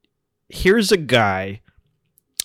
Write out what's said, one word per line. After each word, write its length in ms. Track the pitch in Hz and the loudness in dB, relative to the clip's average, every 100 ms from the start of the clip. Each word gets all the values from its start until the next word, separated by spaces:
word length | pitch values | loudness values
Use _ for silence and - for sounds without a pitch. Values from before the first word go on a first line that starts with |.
| _ _ _ _ _ | _ _ _ _ _
here's 420 | - - 226 196 | -4 0 2 2
a 80 | 202 | 0
guy 600 | 139 123 104 95 95 98 _ _ _ _ _ _ _ - | 2 2 2 -2 -6 -12 _ _ _ _ _ _ _ -10